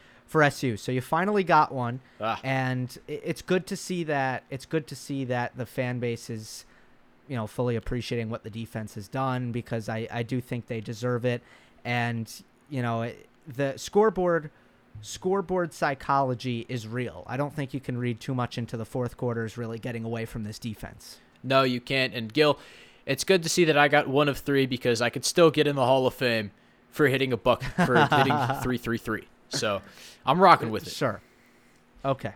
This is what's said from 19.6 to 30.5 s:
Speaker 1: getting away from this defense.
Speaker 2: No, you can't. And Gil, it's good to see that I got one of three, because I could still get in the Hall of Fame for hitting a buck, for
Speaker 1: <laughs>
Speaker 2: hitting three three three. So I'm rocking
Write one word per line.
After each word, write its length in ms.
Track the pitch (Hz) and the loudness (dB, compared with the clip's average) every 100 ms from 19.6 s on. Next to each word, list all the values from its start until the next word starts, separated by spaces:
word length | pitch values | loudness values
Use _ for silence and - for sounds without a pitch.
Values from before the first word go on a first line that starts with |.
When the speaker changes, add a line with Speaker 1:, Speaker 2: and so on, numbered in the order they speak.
| 113 113 | -8 -8
Speaker 1:
getting 240 | 127 117 | -8 -8
away 220 | 113 117 113 | -6 -6 -6
from 180 | 117 | -8
this 160 | 107 107 | -8 -8
defense. 600 | 117 107 - 104 - - _ _ | -10 -10 -12 -16 -20 -20 _ _
Speaker 2:
No, 200 | 127 135 | 2 4
you 160 | 135 123 | 4 0
can't. 340 | - 135 131 | -2 -2 0
And 200 | 123 113 | -4 -2
Gil, 260 | 127 151 139 - - - - - | 2 4 2 -4 -20 -20 -10 -6
it's 180 | 135 | -2
good 180 | - 190 | 2 2
to 40 | 160 | 2
see 160 | - | 2
that 140 | 160 147 | 4 6
I 100 | 147 | 6
got 220 | 147 139 | 6 4
one 180 | 135 147 | 4 2
of 100 | 135 | 0
three, 280 | - 139 131 | 0 2 2
because 360 | 123 123 113 | 0 0 2
I 80 | 120 | 0
could 140 | 135 | -2
still 260 | - - 165 | 0 6 6
get 160 | 151 147 | 6 2
in 120 | 143 | 2
the 80 | 123 | 4
Hall 200 | 131 131 | 4 4
of 60 | |
Fame 380 | - 127 113 104 - _ _ _ | 2 0 0 -2 -10 _ _ _
for 160 | - 143 | 2 4
hitting 240 | 131 135 | 4 0
a 60 | 117 | 2
buck, 260 | 127 117 | 2 2
for 320 | 131 - 165 127 143 | 0 0 4 6 6
Speaker 1:
<laughs> 60 | |
Speaker 2:
hitting 260 | 147 135 147 127 139 | 4 4 2 0 -2
three 160 | 127 120 | -2 -2
three 200 | 117 117 | -2 -4
three. 320 | - 107 - _ _ | -4 -8 -8 _ _
So 340 | - 110 98 - - - - - | -4 -2 -2 -6 -20 -20 -4 2
I'm 160 | 170 | 6
rocking 300 | 190 | 8